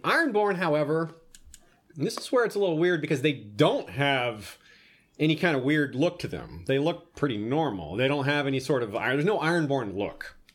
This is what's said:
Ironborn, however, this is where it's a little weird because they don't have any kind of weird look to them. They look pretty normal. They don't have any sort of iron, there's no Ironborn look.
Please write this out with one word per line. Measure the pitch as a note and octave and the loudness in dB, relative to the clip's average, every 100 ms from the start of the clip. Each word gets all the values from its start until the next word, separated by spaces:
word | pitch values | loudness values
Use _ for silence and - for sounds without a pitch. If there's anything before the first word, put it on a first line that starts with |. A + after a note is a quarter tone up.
| E3+ | 0
Ironborn, | C#4 D#4+ G#3 G#3 F3+ | 2 2 2 2 0
however, | F3 D3+ C#3+ D#3+ D#3+ - - - - - _ _ _ D3 | 0 2 2 0 -2 -8 -20 -20 -20 -20 _ _ _ -6
this | F3+ - | -4 -4
is | - | -2
where | B3+ A3+ | 2 2
it's | G3+ | 2
a | |
little | F#3+ D#3 | 0 2
weird | F3 E3+ | 2 2
because | D3 C#3+ | 0 0
they | D3+ | 0
don't | B2+ G#2 - D#3+ C4 - | -2 -4 2 4 2 -4
have | C3 C#3+ C3+ B2 G#2+ F#2+ - - - - _ _ - | 0 2 2 0 -4 -12 -20 -20 -20 -20 _ _ -2
any | D#3 D#3 | 0 2
kind | F3+ C#3 | 2 2
of | |
weird | C3 D3+ C#3 B2 | 2 2 0 0
look | E3 - | 0 -2
to | - | -8
them. | E2+ A#1 E2+ F2 | -8 -12 -10 -2
They | C3+ | 0
look | D#3 E3+ - - | 0 -4 -8 -4
pretty | D3 G#2 | -2 -2
normal. | A2 D3 D3+ F#2+ D2+ G2 | -2 -2 -2 -4 -6 0
They | C3+ | 0
don't | D3 C3+ | 2 2
have | D3 C#3 | 0 0
any | C3+ | -2
sort | C3 C3+ | 0 0
of | A2+ G2+ | 0 -2
iron, | A2 C#3 | 0 2
there's | F3 | 2
no | G3 | 2
Ironborn | D#3 E3+ D3 C#3 G#2 F#2 | 2 2 2 0 -2 -4
look. | F#2+ - - - _ | -4 -6 -14 -18 _